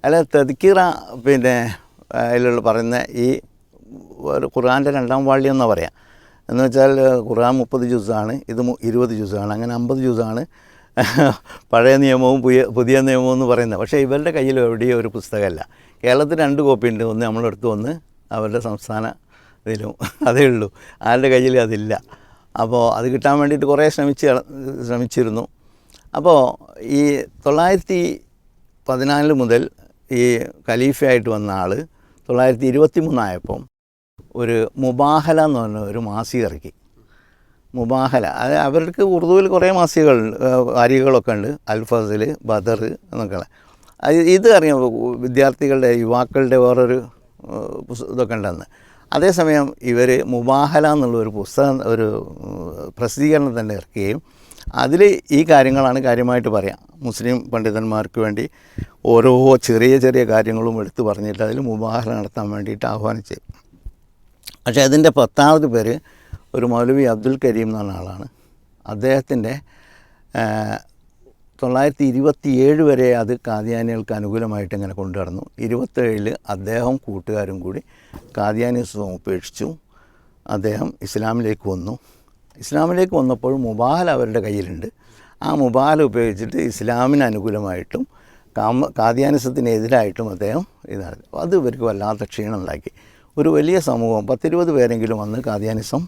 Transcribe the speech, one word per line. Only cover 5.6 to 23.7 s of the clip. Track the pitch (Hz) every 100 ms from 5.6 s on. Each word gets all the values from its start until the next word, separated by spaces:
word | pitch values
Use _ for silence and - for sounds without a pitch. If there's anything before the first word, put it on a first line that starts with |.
| 117
പറയാ. | 92 82 _ _ _ _ _ -
എന്ന് | 120 131
വെച്ചാൽ, | 131 135 135 131
ഏഹ്, | 127 110
ഖുർആൻ | 113 120 131
മുപ്പത് | 117 131 120
ജുസാണ്, | 120 101 110 107 131 -
ഇത് | 113 123
മു-, | 120 113
ഇരുപത് | 117 120 110
ജുസാണ്, | 101 101 104 104
അങ്ങനെ | 117 120
അമ്പത് | 120 135 131
ജുസാണ്. | 113 113 110 160 _ _ _ _ -
<laughs> | 127 120 143 104 - - _
പഴയ | 117 123 135
നിയമവും | 139 127 127 135
പുതിയ, | 127 127 117 113
പുതിയ | 123 135 135
നിയമവും | 127 127 131
എന്ന് | 127
പറയുന്നത്. | 120 117 95
പക്ഷേ | 110 147
ഇവരുടെ | 135 139 156 156
കയ്യിൽ | 135 131 120
എവിടെയും | 113 123 120
ഒരു | 113 107
പുസ്തകമല്ല. | - 107 98 80 - _ _ _
കേരളത്തിൽ | 120 131 147 160
രണ്ട് | 147 143 143
കോപ്പി | 123 117
ഉണ്ട്, | 107 113
ഒന്ന് | 110 117
നമ്മളെടുത്ത്, | 110 117 98 117
ഒന്ന് | 104 120 165 _ _ _ 110
അവരുടെ | 107 113 113
സംസ്ഥാന | 104 - 110 110 - _ _ _ _ 107
ഇതിലും. | 110 107 -
<laughs> | - - 135
അതേ | 123 139
ഉള്ളൂ, | 117 101 _ - - 113
ആരുടെ | 123 131
കയ്യിലും | 127 131 127 113
അതില്ല. | 107 107 107 _ - _ _ _ -
അപ്പോൾ | 113 123 117 110
അത് | 123
കിട്ടാൻ | 127 139 143
വേണ്ടിയിട്ട് | 143 143 139